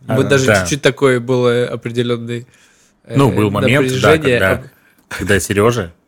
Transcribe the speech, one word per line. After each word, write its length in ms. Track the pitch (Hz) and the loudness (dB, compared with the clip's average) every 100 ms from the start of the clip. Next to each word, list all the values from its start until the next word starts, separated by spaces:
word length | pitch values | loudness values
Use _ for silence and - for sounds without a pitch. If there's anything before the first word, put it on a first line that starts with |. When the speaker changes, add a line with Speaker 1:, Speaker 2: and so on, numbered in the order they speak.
| - | -4
Speaker 1:
вот 200 | 117 135 | -2 2
Speaker 2:
А, 20 | |
Speaker 1:
даже 180 | 139 131 | 2 2
Speaker 2:
да. 140 | 101 | 2
Speaker 1:
чуть-чуть 200 | 90 143 | 0 -2
такое 380 | 143 120 139 127 | -2 0 0 0
было 460 | 117 127 123 120 120 | 0 0 2 0 -2
определенное, 800 | 120 120 120 120 120 117 120 123 _ _ _ _ _ | -6 -6 -4 -4 -4 -6 -10 -12 _ _ _ _ _
э, 120 | - 127 | -4 2
Speaker 2:
Ну, 140 | 135 | 2
был 200 | 98 104 | 2 0
момент, 360 | 101 104 139 131 | 0 2 2 0
да, 260 | 131 104 | 0 2
Speaker 1:
напряжение. 260 | 160 135 120 | 2 2 0
Speaker 2:
когда, 220 | 95 92 - _ _ _ _ | 0 -2 -6 _ _ _ _
когда 320 | - 101 98 | -8 0 0
Сережа, 520 | - 98 110 120 85 - | 0 2 2 0 -6 -12